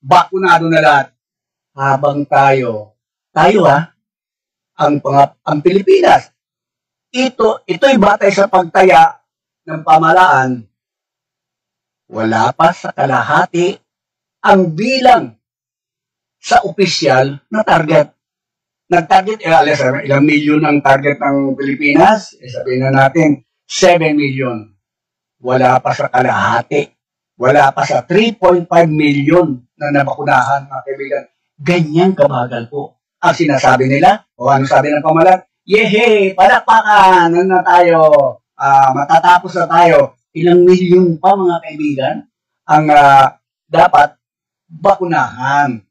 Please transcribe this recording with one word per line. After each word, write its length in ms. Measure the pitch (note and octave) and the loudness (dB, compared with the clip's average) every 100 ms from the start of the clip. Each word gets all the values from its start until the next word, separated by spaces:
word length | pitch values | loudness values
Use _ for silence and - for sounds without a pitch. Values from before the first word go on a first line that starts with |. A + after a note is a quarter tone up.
Bakunado 640 | C3+ F3 E3+ F#3+ F#3+ E3 E3 | 2 2 2 -4 0 0 0
na 160 | D#3+ | 0
lahat. 320 | D3+ C#3+ C3+ _ _ _ _ _ _ C#3+ | 2 0 -2 _ _ _ _ _ _ -8
Habang 480 | D#3+ C#3 C#3+ C#3+ C#3+ | -4 -2 -2 -4 -2
tayo, 720 | C#3+ C#3 C3+ A#2+ G#2+ G#2 _ _ _ _ | 0 2 0 -4 -8 -14 _ _ _ _
tayo, 400 | D#3 E3+ G#3+ D3+ | 0 2 2 2
ha, 160 | C#3 E3 _ _ _ _ _ _ _ _ - | 0 -4 _ _ _ _ _ _ _ _ -4
ang 160 | D3+ D3 | -4 -2
panga-, 400 | C#3 C#3 C#3+ _ - | -2 0 0 _ -8
ang 160 | D3+ | -2
Pilipinas, 720 | F3 G3 G3 - G#3 - - _ _ _ _ _ _ _ _ | 0 0 2 2 2 0 -4 _ _ _ _ _ _ _ _
ito, 480 | B3 C4 - A3 - - | -6 -6 -2 -2 -2 -8
ito'y 320 | E3+ C#4 B3 | -2 0 2
batay 320 | G3+ G#3 G3 | 0 2 0
sa 160 | G3 G3+ | 0 0
pagtaya 720 | F#3 E3+ G3 F#3+ E3+ E3 - _ _ _ _ D#3+ | -2 -2 0 4 4 4 0 _ _ _ _ -14
ng 160 | D#3 D#3+ | -10 0
pamalaan, 800 | D#3 D#3+ F3+ F#3 C3 C3 B2 G#2 _ _ _ _ _ _ _ _ _ _ _ _ _ _ | 2 4 2 2 2 -2 -6 -12 _ _ _ _ _ _ _ _ _ _ _ _ _ _
wala 400 | A2 A2 A2 A#2+ | -8 -4 -2 -2
pa 240 | - E3 | 0 -2
sa 160 | E3+ F3 | -2 -12
kalahati 880 | - C#3 C3 A2 D3+ F3+ E3+ F3 G#3 _ _ _ _ _ _ | -6 -4 -4 -2 -2 -2 -2 -4 -6 _ _ _ _ _ _
ang 320 | G#3+ G3 E3+ | 0 2 0
bilang 640 | D#3 A#3+ C4 B3 A#3 A#2+ _ _ _ _ _ _ _ _ _ _ _ | -4 -4 0 2 2 -2 _ _ _ _ _ _ _ _ _ _ _
sa 240 | - C#3+ - | 0 0 0
opisyal 800 | - F3+ - D3 B2+ C3+ C#3 _ | -2 -2 0 0 0 -2 -6 _
na 160 | G#3+ | -6
target. 480 | G#3+ D#3+ D#3 D#3 C#3+ _ _ _ _ _ _ _ _ | 0 -2 2 0 0 _ _ _ _ _ _ _ _
Nag-target, 480 | F3 D#3+ F#3+ F#3+ A3 | -2 2 0 0 -8
eh, 160 | E3+ | 0
alas, 240 | D#3+ D3 D3 B2+ C3+ | 2 2 0 -2 -4
ilang 240 | C3+ C#3 D3+ | -2 0 2
milyon 400 | D3 D3 D3+ D#3 | 0 0 0 0
ang 160 | D3 | -2
target 400 | C#3 C3+ C#3+ C#3 | 0 0 0 -4
ng 320 | C#3+ C#3 C3+ | -4 -2 -4
Pilipinas? 800 | C3 C#3 C3+ C#3+ D#3 F#3+ G#3+ - _ | -6 -6 -4 -4 0 0 0 -6 _
Eh, 80 | B2+ | -16
sabihin 400 | - C3 B2+ C3 | -12 -6 -4 -2
na 160 | C3+ C3+ | 0 0
natin, 400 | E3 D#3 C#3 _ _ _ | 0 0 -2 _ _ _
seven 480 | - F3+ F3 D#3+ D3 | 0 2 2 0 -2
million. 560 | C#3 C3+ B2+ A2 G#2+ _ _ _ _ _ _ _ | -4 -6 -8 -8 -16 _ _ _ _ _ _ _
Wala 400 | B2 B2+ C3 B2+ | -4 0 0 0
pa 80 | C3+ | -4
sa 160 | B2+ C#3 | -6 -4
kalahati. 800 | B2+ B2+ A2+ - A#2+ - C#3+ C#3+ _ _ _ _ _ | -2 -2 -2 -4 -4 -4 -6 -6 _ _ _ _ _
Wala 320 | B2+ C#3 C#3 | 0 2 2
pa 160 | C#3 | 0
sa 160 | C#3 C3 - | -4 -4 -2
three 240 | F3+ A3+ | -2 -2
point 320 | G#3 F3+ F3 | 0 0 0
five 240 | E3+ E3+ E3 | 0 0 2
million 640 | D3+ D3 C#3+ C#3 F3 D#3+ B2+ _ _ | 0 -2 0 0 0 0 -6 _ _
na 160 | D3 | -4
nabakunahan, 720 | C#3+ C#3 C3 C#3+ C3+ B2 C#3 | -2 -4 -6 -2 -2 -2 -6
mga 180 | C#3 C#3 C#3 | -6 -16 -12
kaibigan. 360 | C3+ C#3 C#3 - _ _ _ | -12 -8 -10 -10 _ _ _
Ganyan 520 | C#3+ F3 D#3 D#3+ F#3+ F#3 | -4 -2 -2 0 0 0
kabagal 560 | C#3 B2+ B2 C3+ A#2 | -2 -2 -6 -8 -10
po 320 | C#3+ - _ _ _ | -12 -12 _ _ _
ang 160 | E3+ E3 | -4 -2
sinasabi 480 | D#3+ C3+ C3 B2+ | -2 0 0 0
nila. 400 | C3 C#3 F3+ G#3 _ _ | 0 0 0 -2 _ _
O 80 | B2+ | -2
ano 160 | C3+ | -2
sabi 240 | C3+ C3+ C#3+ | 0 -2 0
ng 160 | D3 | -4
pamalaan? 400 | D#3 D#3+ F3 F#3 _ _ - | -2 2 2 0 _ _ -2
Yehe! 640 | G#3 A3 G#3 A#3 G#3+ F#3+ | 0 0 0 2 2 0
Palakpakan! 1040 | F#3 F#3+ A#3+ - A3 G#3+ G#3 F#3+ F3+ E3+ E3+ | -4 -2 -2 0 0 2 4 4 4 2 0
Ano 80 | |
na 160 | F#3+ F#3 | 0 0
tayo? 400 | F3+ F3+ F3 E3 D#3 D3 C3+ A2+ _ _ | 2 2 4 4 4 4 2 -6 _ _
Ah, 400 | C#3 C#3 C3+ C3 | 0 2 2 0
matatapos 560 | - D#3+ - F3+ F#3 F3+ | 0 2 4 2 0 -6
na 80 | E3 | 0
tayo. 480 | E3 E3+ D3+ C3+ _ _ | 2 4 4 0 _ _
Ilang 320 | D#3+ E3+ F3 | -2 2 4
milyon 560 | F3+ F3+ F3+ F3+ F3+ D#3+ | 4 4 2 2 2 0
pa, 160 | F#3+ G3 | 0 0
mga 200 | F3+ E3+ D#3+ | -2 -4 -10
kaibigan, 480 | D3+ D3 C3 C3 - - _ _ _ | -8 -6 -4 -6 -8 -14 _ _ _
ang, 240 | - D#3 D#3 | -2 -2 4
ah, 480 | D3 C#3+ C3+ C3+ - _ _ _ | 4 6 4 2 -2 _ _ _
dapat 480 | E3 F3+ - D3 _ _ _ _ _ _ | 0 2 2 0 _ _ _ _ _ _
bakunahan. 1120 | D#3+ G3 F#3+ F3 D3+ B2 A#2 C3 C#3+ C#3+ A2+ _ | -4 -2 -2 -2 -4 -4 -6 -4 -2 -2 -6 _